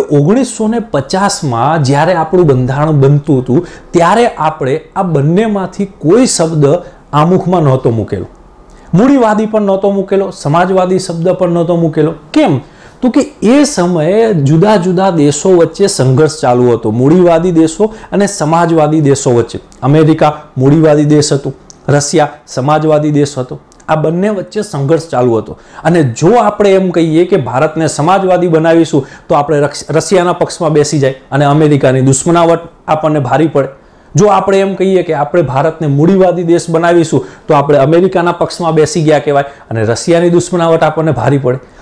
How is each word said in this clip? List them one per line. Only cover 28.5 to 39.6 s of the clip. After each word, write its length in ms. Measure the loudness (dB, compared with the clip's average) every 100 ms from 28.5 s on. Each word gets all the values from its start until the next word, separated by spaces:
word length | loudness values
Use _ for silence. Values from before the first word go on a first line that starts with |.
| 0 2 2 2 -2 -4 -8 -2
તો 60 | -2
આપણે 240 | 0 -2
રક્ષ-, 260 | -2 -6 -4
રશિયાના 440 | -4 0 0 0
પક્ષમાં 400 | -2 -4 -4 -2
બેસી 260 | 0 0 0
જાય 160 | -2 -4 -6
અને 140 | -2 0
અમેરિકાની 560 | 2 2 2 2 2
દુશ્મનાવટ 580 | 2 0 0 2 2 0 -4 -12 -4
આપણને 320 | -2 -2 -2
ભારી 280 | -2 0 0
પડે. 200 | -2 -4 -8 _ _ -6 0
જો 120 | 2
આપણે 320 | 2 0 0
એમ 160 | 0 -2
કહીએ 280 | 0 0
કે 100 | -2
આપણે 280 | -4 -2 -2
ભારતને 460 | 0 0 -2 -2 -2
મૂડીવાદી 560 | 2 2 4 2 0
દેશ 260 | 0 0 0
બનાવીશું, 520 | -2 2 2 2 -2 -4 -8 -2
તો 60 |
આપણે 240 | 0 2 2
અમેરિકાના 540 | 2 2 2 0 -2
પક્ષમાં 420 | -2 -6 -4 -2
બેસી 300 | 0 0 0
ગયા 160 | 0 0
કહેવાય 260 | 0 -2 -2 -8